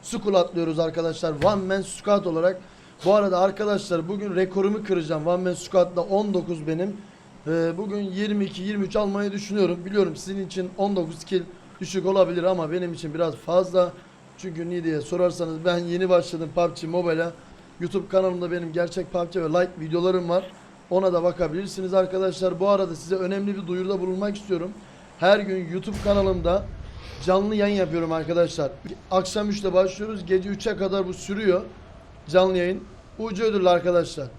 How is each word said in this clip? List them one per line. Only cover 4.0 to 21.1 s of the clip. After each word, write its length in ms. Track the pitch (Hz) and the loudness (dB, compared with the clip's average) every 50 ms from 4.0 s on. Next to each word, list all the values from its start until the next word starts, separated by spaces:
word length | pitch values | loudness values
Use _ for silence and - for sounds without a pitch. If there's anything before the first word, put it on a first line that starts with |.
| 165 170 | -2 -2
bugün 280 | 202 202 208 208 180 | -6 -6 -4 -2 0
rekorumu 480 | 175 190 185 185 196 190 196 208 214 208 | 0 0 0 2 0 2 2 0 0 -2
kıracağım. 420 | 196 190 175 165 151 165 156 151 | -2 -2 -2 0 -2 -4 -2 0
One 160 | 165 175 180 185 | 0 0 0 0
man 120 | 180 180 | -2 -4
squad'da 460 | - - - - 190 175 175 180 180 | -4 -8 0 4 4 4 4 2 -4
on 340 | 170 170 196 196 214 208 196 | -2 0 0 0 0 2 0
dokuz 320 | 185 165 - 175 160 151 | -2 -2 -2 -6 -6 -4
benim. 300 | 156 160 160 180 202 202 208 - - - - - - - - - | -4 -2 -2 -2 -4 -4 -10 -14 -20 -20 -20 -20 -20 -20 -14 -6
Ee, 260 | 147 160 165 165 165 170 170 | -2 0 0 0 0 0 -2
bugün 200 | 208 208 196 208 | -6 -6 -4 -4
yirmi 460 | 202 196 180 190 208 214 208 208 202 | -4 -4 -2 -2 -2 0 0 0 0
iki, 180 | 185 - - 180 | -2 -4 -6 -6
yirmi 220 | 196 214 202 196 | -4 -2 -2 -2
üç 120 | 190 - | 0 0
almayı 360 | 214 208 196 196 202 202 208 196 | 0 0 0 -2 -2 -2 -2 -4
düşünüyorum. 520 | 202 202 - 196 208 196 170 175 175 175 | -6 -8 -4 0 2 2 2 2 -2 -6
Biliyorum 320 | 190 196 208 190 175 156 | -4 2 2 2 2 0
sizin 300 | 131 - 185 196 196 190 | -8 -8 -8 -6 -6 -6
için 240 | 180 - 190 180 180 - - | -6 -4 -6 -6 -6 -2 -2
on 180 | 196 202 202 | -2 0 0
dokuz 280 | 185 175 156 165 - - | 0 -2 -4 -6 -12 -10
kill 180 | - 196 180 170 - - - - - - - | -2 -2 -2 -2 -2 -14 -20 -20 -20 -14 -12
düşük 260 | 190 165 - 190 165 | -10 -6 -4 -2 0
olabilir 360 | 185 196 196 185 170 175 175 165 | 2 4 4 4 4 4 0 0
ama 300 | 180 190 180 165 151 160 | 0 0 0 -2 -2 -2
benim 200 | 180 180 175 170 | -4 -4 -4 -8
için 220 | - - 156 147 | -8 -8 -8 -2
biraz 200 | 165 170 165 143 | -2 -2 -2 -2
fazla. 580 | - - - 165 180 190 185 175 185 180 175 - - - - - - - - - - | -6 -6 2 2 2 2 4 4 2 2 2 0 -10 -20 -20 -20 -20 -20 -20 -20 -12
Çünkü 300 | - 190 165 156 170 170 | -12 -10 -8 -6 -6 -4
niye 160 | 175 175 165 | -4 -4 -2
diye 160 | 165 160 151 | -2 -2 -2
sorarsanız 640 | 131 - - 175 180 180 170 170 175 165 160 156 160 | -2 -2 0 2 2 2 2 0 -4 -4 -4 -2 0
ben 140 | 180 175 175 | 0 2 2
yeni 300 | 175 170 170 175 185 185 | 0 -2 -2 0 2 4
başladım 420 | 180 175 170 - - 160 165 151 131 | 4 4 4 2 -4 -6 -6 -4 0
pub 220 | - 175 170 - | 0 0 0 0
G 100 | - - | -4 -8
Mobile'a. 460 | 160 165 180 180 175 165 160 165 170 165 - - - - - - - - - | -2 -2 0 0 2 2 0 0 -2 -4 -10 -20 -20 -20 -20 -20 -20 -12 -8
YouTube 280 | 170 175 180 196 185 196 | -8 -4 -2 -4 -4 2
kanalımda 420 | - 190 190 185 180 180 175 170 | 2 2 2 2 0 0 -2 -2
benim 220 | 170 175 170 165 156 | -2 -4 -4 -4 -2
gerçek 400 | 175 175 170 175 190 180 - - | -2 -2 -2 -2 -6 -6 -4 -2
pub 200 | 180 175 170 165 | -2 -2 -2 -2
G 100 | 190 165 | -2 -2
ve 60 | 156 | 2
Light 320 | 156 175 180 180 180 - | 2 2 2 2 -2 -8
videolarım 480 | 156 160 156 170 170 185 185 185 180 170 | -8 -2 -2 0 2 2 2 2 0 2
var. 220 | 170 185 190 185 - - - - - - - - | 0 0 0 -2 -16 -20 -20 -20 -20 -20 -10 0
Ona 220 | 180 185 190 190 | 0 2 2 4